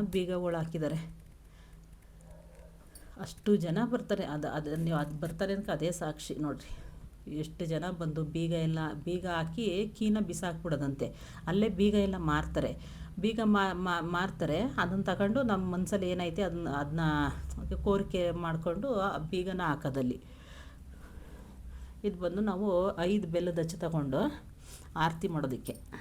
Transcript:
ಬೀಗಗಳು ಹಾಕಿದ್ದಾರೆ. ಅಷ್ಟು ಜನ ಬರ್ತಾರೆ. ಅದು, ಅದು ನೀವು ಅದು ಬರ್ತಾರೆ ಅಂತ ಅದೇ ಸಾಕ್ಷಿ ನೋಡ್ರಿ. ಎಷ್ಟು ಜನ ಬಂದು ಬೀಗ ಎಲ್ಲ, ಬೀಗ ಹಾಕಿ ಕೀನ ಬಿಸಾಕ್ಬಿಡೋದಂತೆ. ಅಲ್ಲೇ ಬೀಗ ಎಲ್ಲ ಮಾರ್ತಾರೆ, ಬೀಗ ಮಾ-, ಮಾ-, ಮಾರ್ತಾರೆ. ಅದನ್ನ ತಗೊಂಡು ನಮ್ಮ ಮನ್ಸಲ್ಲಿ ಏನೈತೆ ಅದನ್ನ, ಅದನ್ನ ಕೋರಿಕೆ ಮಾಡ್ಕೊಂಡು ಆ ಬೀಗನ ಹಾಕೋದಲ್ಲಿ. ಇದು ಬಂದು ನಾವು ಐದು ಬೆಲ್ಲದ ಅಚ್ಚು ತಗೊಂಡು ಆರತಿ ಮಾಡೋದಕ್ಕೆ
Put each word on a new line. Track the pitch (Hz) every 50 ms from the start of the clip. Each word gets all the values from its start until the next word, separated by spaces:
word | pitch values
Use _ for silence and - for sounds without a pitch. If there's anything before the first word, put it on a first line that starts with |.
ಬೀಗಗಳು | 208 185 175 190 180 175 185 180 180 175 170
ಹಾಕಿದ್ದಾರೆ. | 165 165 - - 165 156 147 156 160 - - - - - - - - - - - - - - - - - - - - - - - - - - - - - - - - - - - - - - - - - - - -
ಅಷ್ಟು | 190 - - - - 208 208
ಜನ | 196 165 165 165 208 240 233
ಬರ್ತಾರೆ. | 240 240 - - 208 190 185
ಅದು, | - 147 151 151
ಅದು | 143 - 151 147 147 151
ನೀವು | 160 165 165 165
ಅದು | 147 147 151 -
ಬರ್ತಾರೆ | - 175 165 - - 202 196 196
ಅಂತ | 196 196 -
ಅದೇ | 170 147 156 175
ಸಾಕ್ಷಿ | 165 - 170 156 151 151 - - 147
ನೋಡ್ರಿ. | - 151 147 135 - - - - - - - - - - - - - - - 151 151
ಎಷ್ಟು | 151 156 - - 175
ಜನ | 160 160 151 160 185
ಬಂದು | 180 165 170 160 151 160 156
ಬೀಗ | 147 156 165 165 165 170
ಎಲ್ಲ, | 165 165 160 160 160 156 151 - 151 -
ಬೀಗ | 175 175 180 185
ಹಾಕಿ | 180 170 165 160 165 165 202 233 202 170 190 214 214 -
ಕೀನ | - 220 214 208 214
ಬಿಸಾಕ್ಬಿಡೋದಂತೆ. | 202 175 165 160 190 180 165 165 - 170 151 139 139 135 135 - 120 117 - - - - - - -
ಅಲ್ಲೇ | 160 175 202 214 226
ಬೀಗ | 180 175 202 208 202
ಎಲ್ಲ | 208 196 196 190
ಮಾರ್ತಾರೆ, | 185 165 156 147 151 156 - - 156 - 113 127 - - - - - - - - -
ಬೀಗ | 175 220 226 226 220
ಮಾ-, | 214 208 202 196 190 180
ಮಾ-, | 180 185 180 175 170 160
ಮಾರ್ತಾರೆ. | 170 175 175 185 185 - - 175 139 147 170 226 277 -
ಅದನ್ನ | - 180 175 185 196
ತಗೊಂಡು | 196 196 180 180 202 202 220 277 269
ನಮ್ಮ | 226 202 190 185 180 180
ಮನ್ಸಲ್ಲಿ | 180 185 - 208 190 185 180
ಏನೈತೆ | 180 175 180 170 160 180
ಅದನ್ನ, | 202 175 165 170 170 156
ಅದನ್ನ | 139 143 147 147 156 165 165 156 151 147 143 143 - - - - - - - - 190 - -
ಕೋರಿಕೆ | 214 196 196 196 - - 180 175 170
ಮಾಡ್ಕೊಂಡು | 165 175 170 165 160 160 - 180 170 196 240 277 247 202
ಆ | 190 202 165
ಬೀಗನ | 151 156 156 190 180 180 190 185 180
ಹಾಕೋದಲ್ಲಿ. | 180 160 143 147 - 143 131 135 127 123 123 - - - - - - - - - - - - - - - - - - - - - - - - - - - - - - - - - - - - - -
ಇದು | 208 190
ಬಂದು | 175 180 175 175 196
ನಾವು | 214 214 214 208 214 202 180 175 185 196 -
ಐದು | - 170 180 208 208 185
ಬೆಲ್ಲದ | 165 165 170 170 180 170 170
ಅಚ್ಚು | 160 165 -
ತಗೊಂಡು | - 180 156 165 156 143 135 135 151 226 302 - - - - - - - - - - - - -
ಆರತಿ | 165 160 165 165 160 -
ಮಾಡೋದಕ್ಕೆ | 180 165 151 143 131 127 107 - - - - - - - -